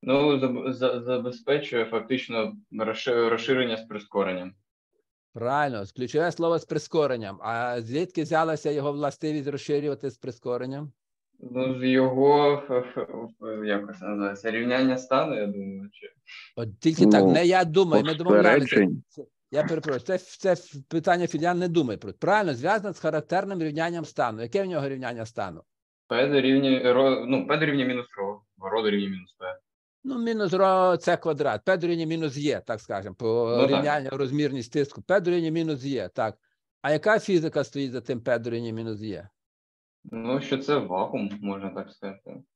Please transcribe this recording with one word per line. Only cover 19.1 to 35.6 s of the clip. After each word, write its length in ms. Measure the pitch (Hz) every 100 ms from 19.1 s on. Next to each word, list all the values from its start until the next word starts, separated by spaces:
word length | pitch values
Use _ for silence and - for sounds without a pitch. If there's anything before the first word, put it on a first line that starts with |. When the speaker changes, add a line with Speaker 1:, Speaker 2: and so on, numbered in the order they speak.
| - 139 _ _
Speaker 2:
я 120 | 139
перепрошую, 380 | 156 160 156 131
це, 160 | - 185
це 380 | - - 190 175 - 143 135
питання 400 | 165 160 175 170
Філіан 320 | 156 165 175
не 80 | 180
думає 300 | 170 135 98
про. 160 | 104
Правильно, 420 | 92 156 208 196 123
зв'язано 380 | 147 214 202
з 60 | 170
характерним 640 | 160 156 147 175 196 190
рівнянням 440 | 160 147 165 170 147
стану. 360 | - 127 110
Яке 220 | 117 196
в 20 | 196
нього 240 | 170 139
рівняння 360 | 135 127 117 110
стану? 380 | - 98 80 - _ _ _ _
Speaker 1:
П 200 | 117 143
дорівнює 680 | 143 131 135 135 127 123
ро-, 320 | 123 135 131 117
ну, 200 | 131 -
П 100 | 156
дорівнює 280 | 156 143 127
мінус 200 | 123 120 -
ро, 240 | 98 104 _ _ 95
ро 100 | 110
дорівнює 280 | 107 101 98
мінус 260 | 95 90 _
П. 60 | 92 92 _ _ _ _ 262
Speaker 2:
Ну, 140 | 254
мінус 340 | 233 220 202
ро 440 | 185 190 190 185 170
це 200 | - 170
квадрат, 460 | 170 151 143 107
П 140 | - 185
дорівнює 280 | 175 170 160
мінус 320 | 165 160 135
Є, 240 | 147 110 -
так 160 | 113
скажемо, 340 | - 101 98 92
по 400 | 117 113 117 120
Speaker 1:
Ну, 100 | 135
так. 20 |
Speaker 2:
рівнянню 380 | 139 143 147 131
розмірність 600 | 135 135 143 147 135 113
тиску, 280 | 156 139 -
П 180 | - 190
дорівнює 320 | 175 175 165
мінус 320 | 160